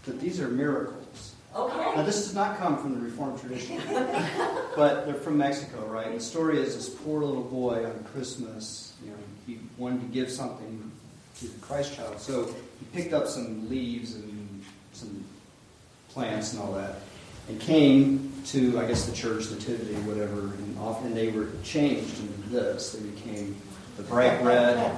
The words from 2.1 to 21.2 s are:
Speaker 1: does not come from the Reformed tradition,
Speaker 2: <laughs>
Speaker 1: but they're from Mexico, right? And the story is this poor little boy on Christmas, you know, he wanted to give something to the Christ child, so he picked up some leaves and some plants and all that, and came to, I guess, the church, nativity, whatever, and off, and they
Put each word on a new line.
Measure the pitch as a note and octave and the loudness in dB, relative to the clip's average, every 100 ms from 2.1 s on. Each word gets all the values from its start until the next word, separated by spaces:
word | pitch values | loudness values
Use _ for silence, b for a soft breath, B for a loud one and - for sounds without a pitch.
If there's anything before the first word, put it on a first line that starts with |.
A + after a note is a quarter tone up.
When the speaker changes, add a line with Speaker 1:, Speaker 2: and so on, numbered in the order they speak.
| G3+ | 2
Speaker 1:
does | G3+ | 0
not | G3 G3+ - | 2 2 2
come | F3 C#3 | 0 0
from | C#3+ | 0
the | B2 | -2
Reformed | A#2 A#2 C#3 A#2+ | -4 -4 -6 -6
tradition, | B2 B2 B2 - - | -6 -8 -6 -6 -2
Speaker 2:
<laughs> | G4+ - - - F#4+ A4+ G4 - - | 0 2 0 0 0 0 0 -2 4
Speaker 1:
but | D3 - D3+ | 6 6 0
they're | |
from | C#3+ - D3 | -4 2 2
Mexico, | C#3+ - - B2 A2 | 4 0 -6 -8 -6
right? | A2+ A2 | -6 -4
And | A#2 | -6
the | |
story | - E3 D#3+ D3 | -4 0 2 2
is | C3+ | 2
this | A#2 - | -2 -8
poor | - D3+ D3+ | -8 -4 0
little | D3 C3 | 0 0
boy | B2 B2+ B2 A2+ | -4 -2 0 0
on | A2+ A2 A2 | -2 -6 -8
Christmas, | C#3 B2+ - A2+ A2 G#2+ - - - | -8 -8 -6 -8 -8 -10 -12 -14 -16
you | G#2+ | -14
know, | G#2 G#2 G2+ - | -14 -14 -16 -12
he | A2+ - - | -12 -12 -8
wanted | B2 B2+ | -2 -2
to | A#2 | -2
give | B2+ B2 | -2 -2
something | - A#2 - G#2+ A2 A2 - - - - - | -4 -6 -8 -10 -10 -12 -14 -18 -20 -20 -14
to | A#2 | -14
the | - | -14
Christ | - C#3+ C#3+ | -6 -4 -4
child, | - A2 G#2+ | -4 -8 -8
so | - C3 A2+ | -4 -2 -2
he | - - - - | -6 -14 -16 -10
picked | F3+ E3+ | -6 0
up | D#3 C3+ | 2 2
some | C3 A2+ G#2+ A2 | -2 -6 -6 -4
leaves | C3 A#2+ A#2 A2+ | -2 -2 -4 -6
and | G#2+ G#2+ G#2 G2+ G2 G2 - - | -10 -10 -10 -10 -12 -14 -20 -20
some | - G#2 G2 - - - - - - - - - | -16 -12 -10 -12 -16 -20 -20 -20 -20 -20 -20 -14
plants | - B2+ G#2+ G#2+ | -6 -4 -2 -4
and | A2+ | -4
all | G2+ | -4
that, | G2 G2 - - B B B - | -4 -4 -8 -12 B B B -10
and | A2 | -6
came | - D#3 C#3+ C3+ C3+ C#3 - - - | 6 10 12 12 10 6 0 -8 -2
to, | C#3 B2 A#2 | 4 4 4
I | A2+ | 2
guess, | A#2+ - | 2 0
the | |
church, | G#2 A#2+ A2 G#2 | -2 -2 -2 -4
nativity, | G2+ - A#2 A2 G#2 | -6 -4 -4 -2 -4
whatever, | G#2 G#2+ G#2 G2+ | -2 -2 -2 -2
and | G2 G2 G#2 G#2 | -4 -6 -8 -6
off, | A2 A2+ | -4 -4
and | B2 | -2
they | A2+ | 0